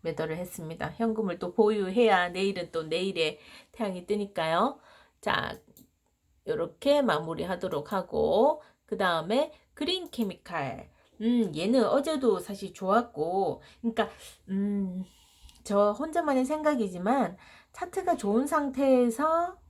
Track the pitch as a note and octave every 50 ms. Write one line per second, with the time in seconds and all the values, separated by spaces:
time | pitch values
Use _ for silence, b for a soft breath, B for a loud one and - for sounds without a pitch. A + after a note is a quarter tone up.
0 | - E3 D#3 - D#3+ D#3 D#3+ E3+ F3+ F3+ - - D#3+ D#3 E3 D#3+ - - - -
1 | A3+ A#3 A3 A3 G#3 F#3+ E3+ E3+ - F3 - - G#3+ G#3 G#3+ G#3 G3 F#3 F#3+ A#3
2 | A#3+ A3 G3 F3+ F3+ F3 E3+ F#3 G3 G3+ G3 F3+ E3+ - - E3 D#3 D#3 D#3+ E3+
3 | F#3 G3 F#3 E3+ D#3+ D3+ - B B B B B B B - - A#3 G3+ F#3 F3+
4 | F3 - G#3 G#3 G3+ G3+ - - D#3+ D#3+ D#3+ F3 G#3 C#4 - B B B B B
5 | B B B _ - - - - - - - - _ _ - - - _ _ _
6 | _ _ _ _ _ _ _ _ _ - D#3+ D3+ E3 E3 - _ - F#3 - D4
7 | C#4 A3 D#3+ D3+ E3 D#3+ E3 D#3 E3 F3+ F#3+ F3+ F#3+ F#3 - C#3+ D3+ - G#3 F#3+
8 | F3+ - - D3+ D3+ D3+ E3 G3 A#3+ D4 E4 B B B B B _ _ G#3+ F#3+
9 | G3 F3+ E3+ E3 D#3 E3+ A3 C4 D#4 D4+ B B B B _ - D4+ D#4 F#4 F#4
10 | F4 - - - A3+ F#3+ F3+ - _ - F3 D#3+ C#3 C3 - - - b b b
11 | b b b _ G#3+ A#3 B3 A#3+ A3+ F3+ D3 D3+ E3+ G3+ B3 C4 A3 F#3 - C#4
12 | C4+ E4 D#4 C4+ C4+ A#3 G3 F3+ - - G3+ G3 G3+ F#3 - - F#3+ F#3 G3 A#3
13 | A#3+ - - - D3+ E3 F3+ G3 F#3+ E3 C3 B B B B B - A#3 A3 -
14 | G#3+ B B B B B B B _ - F#3+ G3 G3+ G#3 G3+ G3+ G3 F#3 F3+ F#3
15 | F#3 b b b b b b b b b b - - - G3+ G3+ G#3 G#3 G#3 G#3
16 | D4 D#4+ D#4 E4+ E4 D4+ C#4 C4 B3+ C4 D4+ D4+ D4+ D4+ D4+ B3 A3 F#3+ F3+ F3
17 | F3+ G#3 B3+ C#4 A3+ F3+ F3+ B B B B B B B _ - F4+ F4+ - F#4+
18 | F#4+ F4+ E4+ - - G3+ G#3 A3+ C#4 D4 E4 D#4 D4 C#4 C4+ B3+ C#4 C4+ C4 B3
19 | B3 A#3+ A3+ - D4 D#4 D#4+ E4+ F4 F4+ F4+ - _